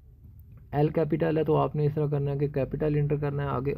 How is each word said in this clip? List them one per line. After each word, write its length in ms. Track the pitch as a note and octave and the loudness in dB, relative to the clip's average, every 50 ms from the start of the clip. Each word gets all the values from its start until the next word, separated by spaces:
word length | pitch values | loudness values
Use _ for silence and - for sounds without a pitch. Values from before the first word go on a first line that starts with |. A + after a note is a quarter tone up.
| - - - - - - - - - - - - - - - | -20 -20 -20 -20 -20 -20 -20 -20 -20 -20 -20 -20 -14 -4 0
L 160 | C#3+ D3+ D#3 | 2 2 2
capital 480 | D#3 E3 D#3+ D3+ E3 D3+ E3 E3 D#3 D#3+ | 2 0 0 0 0 0 2 2 2 2
है 60 | D#3 | 2
तो 100 | D#3 D3+ | 4 4
आपने 300 | C#3+ C#3 C3+ - D3+ D3+ | 4 2 2 0 0 0
इस 80 | D3 D3+ | 0 0
तरह 140 | D#3+ D3+ D3 | 0 -2 0
करना 220 | D3 C#3+ C#3 C#3+ | 0 -2 -2 -2
है 80 | C#3+ C#3 | -2 -2
कि 100 | D3 C#3+ | -2 -2
capital 460 | D3 C#3 C3 C3 - C3+ D#3 D3+ D3 | 0 -2 -2 -2 -2 -2 0 0 2
enter 200 | D3 D3 C#3+ D3+ D3 | 2 2 2 0 0
करना 240 | D3 C#3+ C#3+ C#3+ | -2 -2 -2 -2
है, 60 | C#3+ C#3 | -2 -2
आगे 260 | C3+ B2+ C3 C#3+ C#3+ | -2 -2 -2 -2 -4